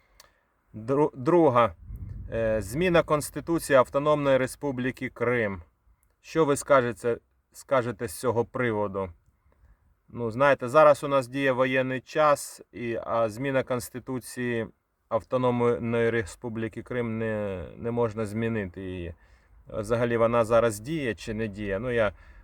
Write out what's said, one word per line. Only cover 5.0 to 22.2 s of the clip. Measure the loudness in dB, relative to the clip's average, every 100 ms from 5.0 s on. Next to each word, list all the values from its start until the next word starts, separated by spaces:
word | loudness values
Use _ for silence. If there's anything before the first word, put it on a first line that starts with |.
| -8
Крим. | -4 -2 0 -2 -4 -12 _ _ _ _ _
Що | -4 0
ви | 2 0
скажете, | 2 2 2 -2 -4 -4 _ _ _
скажете | -14 0 0 0 -4 -8
з | -4
цього | -2 0
приводу? | -2 -2 -2 -2 -2 -4 -8 -10 _ _ _ _ _ _ _ _ _
Ну, | -8 -4
знаєте, | 2 4 4 4
зараз | 6 8 6
у | 2
нас | 0 0
діє | 0 2
воєнний | 2 2 0 0 -4
час, | -4 2 4 2 -2 -16 -16
і, | -10 -6 -6
а | -2 -2 -2
зміна | -2 -2 -2
Конституції | -2 -4 -6 -12 -8 -8 -8 -6 -2 -2 -4 _ _ _ -6
Автономної | -6 -2 0 0 2 2 0 0 0 2
Республіки | 0 -4 -8 -10 -6 -8 -8
Крим | -8 -6 -4 -4
не, | -4 -2 -4 -6 -10 -10
не | -4
можна | -2 -2 -2 -4
змінити | -2 -2 -2 -4 -8
її. | -8 -8 -8 -12 _ _ _ -20 -12
Взагалі | -8 -2 0 2 2
вона | 2 2
зараз | 4 4 2 0
діє | -8 -4 -4
чи | -4 -6
не | -6 -6
діє? | -6 -4 -4
Ну, | -2
я | 0 0 -2